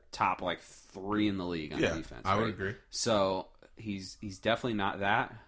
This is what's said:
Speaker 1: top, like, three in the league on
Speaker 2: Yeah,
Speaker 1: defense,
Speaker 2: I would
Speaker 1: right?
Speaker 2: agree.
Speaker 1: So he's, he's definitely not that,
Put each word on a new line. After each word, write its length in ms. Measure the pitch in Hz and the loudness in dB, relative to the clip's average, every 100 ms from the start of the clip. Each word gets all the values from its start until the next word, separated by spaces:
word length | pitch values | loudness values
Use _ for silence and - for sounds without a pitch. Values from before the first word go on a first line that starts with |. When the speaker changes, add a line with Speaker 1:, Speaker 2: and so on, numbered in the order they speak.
| - | -10
Speaker 1:
top, 280 | - 101 90 | 0 2 2
like, 180 | 90 82 | -2 -2
three 680 | - - - 98 95 104 107 | -6 -18 -14 -8 0 2 4
in 80 | 95 | 2
the 100 | 87 | -2
league 260 | 85 78 | -4 -4
on 80 | 78 | 0
Speaker 2:
Yeah, 140 | 113 | 0
Speaker 1:
defense, 280 | 80 - 60 | 0 -6 -6
Speaker 2:
I 120 | 95 104 | 0 2
would 60 | |
Speaker 1:
right? 100 | 113 | 2
Speaker 2:
agree. 200 | 95 98 - - | -2 -4 -6 -8
Speaker 1:
So 580 | - 117 104 95 95 - - - - | -2 2 4 4 0 -6 -16 -20 -12
he's, 400 | 110 98 92 - | -8 -6 -8 -10
he's 180 | 104 95 | -10 -2
definitely 360 | 107 117 127 | 2 2 2
not 260 | 107 98 92 | 0 0 0
that, 320 | 98 113 127 - | 2 4 2 -6